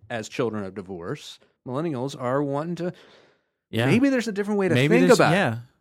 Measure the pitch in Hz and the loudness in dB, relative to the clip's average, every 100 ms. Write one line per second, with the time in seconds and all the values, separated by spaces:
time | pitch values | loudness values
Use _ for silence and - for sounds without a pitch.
0 | - 120 107 - 117 107 95 98 92 92 | -10 -10 -6 -4 -4 -4 -8 -10 -12 -12
1 | 87 147 - - _ _ 131 127 170 131 | -10 -10 -12 -20 _ _ -10 -6 -4 -4
2 | 135 147 123 135 147 139 165 170 175 - | -6 -6 -4 -2 -2 -4 -6 -6 -8 -10
3 | - - _ _ _ _ _ 110 127 214 | -16 -20 _ _ _ _ _ -2 2 4
4 | 277 262 220 196 202 208 190 135 143 - | 4 2 -2 -4 -2 0 2 2 4 6
5 | 180 - 147 180 156 113 - _ | 6 6 6 4 2 -2 -8 _